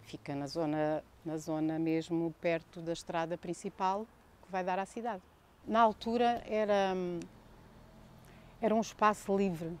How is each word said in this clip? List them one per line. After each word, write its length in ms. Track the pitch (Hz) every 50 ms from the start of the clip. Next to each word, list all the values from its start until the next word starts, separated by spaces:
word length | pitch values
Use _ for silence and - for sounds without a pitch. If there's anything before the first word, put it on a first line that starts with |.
| -
Fica 320 | - - - - - 143
na 100 | 139 143
zona, 580 | 139 143 165 165 151 151 156 151 151 156 151 - - - - -
na 120 | 165 156
zona 420 | 160 156 - 160 156 156 156 156 160
mesmo 560 | 165 165 160 165 160 - 170 165 165 165 156 _
perto 420 | - 175 165 160 160 - - 175
da 100 | 165 165
estrada 460 | 170 - - - 175 170 165 165 175
principal 680 | 165 - 180 170 - - 196 - - 190 185 190 202 220 - - - - - - - -
que 60 | -
vai 120 | 185 185 185
dar 140 | 185 180
à 80 | 190 196
cidade. 380 | - - 233 220 240 214 185 - - - - _ - - - -
Na 140 | - 214 226
altura 640 | 233 220 208 - - 233 226 240 240 240 240 233 -
era, 480 | - 214 214 214 202 208 202 196 190 190 185 180 175 175 170 170 185 - - - - - - - - - - - - - - - - - - - - - - - - - -
era 140 | - 214 214
um 60 | 226
espaço 540 | 214 - - - 214 214 208 - - - 196
livre 360 | 196 202 196 175 156 170 165 175 165